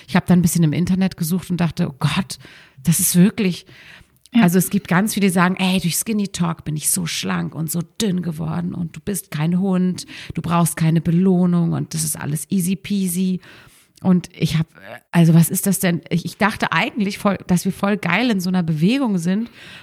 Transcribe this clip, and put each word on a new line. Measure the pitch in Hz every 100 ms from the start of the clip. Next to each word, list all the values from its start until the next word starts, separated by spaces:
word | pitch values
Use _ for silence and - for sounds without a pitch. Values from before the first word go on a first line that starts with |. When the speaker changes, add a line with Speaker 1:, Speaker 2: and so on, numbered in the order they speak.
| -
Speaker 1:
Ich | 180
habe | -
da |
ein | 180
bisschen | 170 170
im | 160
Internet | 147 156 185 190 -
gesucht | 160 185 -
und | 170
dachte, | 170 - 175
„Oh | 139
Gott, | 147 - - - - - - -
das | - 165
ist | 180
wirklich“, | 180 196 - 185 170 - - - - _ _ _
Speaker 2:
Ja. | 233
Speaker 1:
also | 180 180
es | -
gibt | 202 -
ganz | 175 214
viele, | - 196
die |
sagen, | 180 180 190
„Ey, | 185 185
durch | 175 -
Skinny | - 214 196
Talk | - 175 160 -
bin | 151
ich | -
so | 190 165
schlank | - 95 90 170
und | 143 156
so | 170
dünn | 165 - 226 180
geworden | 170 156 156 175 175
und | 185 165
du | -
bist | - 202 -
kein | 151 156 180
Hund, | 196 185 185 180 - - -
du | -
brauchst | 165 170 165 -
keine | 160 165
Belohnung | 170 170 190 180 180 175 165
und | 151 -
das | 160
ist | 156 -
alles | 143 151 -
easy | 196 175 190
peasy.“ | - 202 190 175 185 185 - - - _ _ _
Und | 185 180 - -
ich | 156 160
hab, | 160 - 98 120 _
also | 175 165
was | 165 165
ist | 190 202
das | 185
denn? | 185 165 -
Ich, | 170 -
ich | -
dachte | 202 - -
eigentlich, | 160 226 262 196 -
voll, | 202 185 -
dass | 180
wir | 196
voll | - 202 208
geil | 170 175 247
in | 202
so | 180
einer | 185
Bewegung | 165 151 175 269 247 190
sind, | 170 190 233 - - -